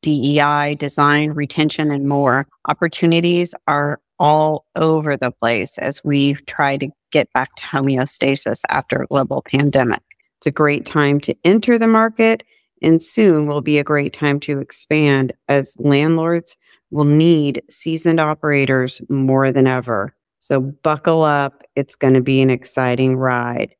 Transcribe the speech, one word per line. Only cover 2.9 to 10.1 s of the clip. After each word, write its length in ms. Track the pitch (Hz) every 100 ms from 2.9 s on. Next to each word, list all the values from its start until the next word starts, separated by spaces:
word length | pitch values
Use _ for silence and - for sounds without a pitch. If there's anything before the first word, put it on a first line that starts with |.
| - 170 170 175 175 175 - -
are 320 | 147 147 147 _ _
all 480 | 151 151 156 151 _ -
over 400 | 160 160 151 139
the 140 | 123
place 460 | - 117 117 107 -
as 240 | - 143 156
we 300 | 143 139 143 -
try 300 | - 143 139
to 100 | 135 _ _
get 160 | 156 -
back 200 | 131 131 -
to 80 |
homeostasis 1000 | - 143 139 131 131 - 139 135 - - -
after 320 | 143 - 139
a 60 | 139
global 340 | 139 135 139
pandemic. 600 | - 135 143 135 120 - _